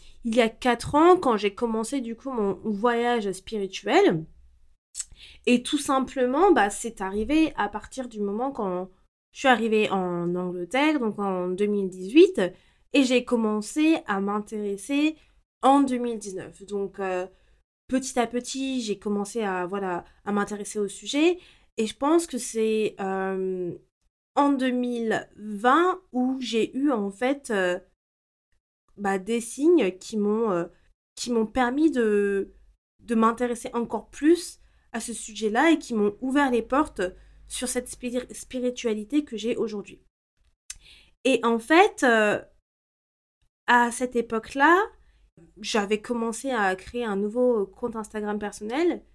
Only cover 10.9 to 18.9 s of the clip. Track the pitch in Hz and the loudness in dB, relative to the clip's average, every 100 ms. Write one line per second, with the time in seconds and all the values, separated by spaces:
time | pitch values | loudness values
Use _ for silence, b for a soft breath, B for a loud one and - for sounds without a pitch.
10.9 | 302 220 208 202 185 180 185 208 202 190 | 2 -2 -2 -4 -2 -2 -2 0 0 -2
11.9 | 185 185 277 370 247 180 - b b b | -6 2 8 8 6 -2 -4 b b b
12.9 | 285 254 254 247 240 214 214 208 302 311 | 2 4 2 2 0 0 -2 -4 0 2
13.9 | 320 - 196 196 208 208 214 208 196 - | 2 0 -2 -2 -4 -6 -6 -6 -6 -2
14.9 | 277 302 311 b b _ _ 247 277 269 | 0 0 -2 b b _ _ 4 6 4
15.9 | 247 240 220 208 185 120 - 190 202 196 | 0 -4 -6 -8 -10 -12 -14 -10 -6 -6
16.9 | 196 190 185 185 b b b _ _ - | -6 -4 -4 -6 b b b _ _ -6
17.9 | 262 262 254 233 240 247 262 269 262 214 | -4 -2 -2 -2 -2 -6 -6 -4 -4 -4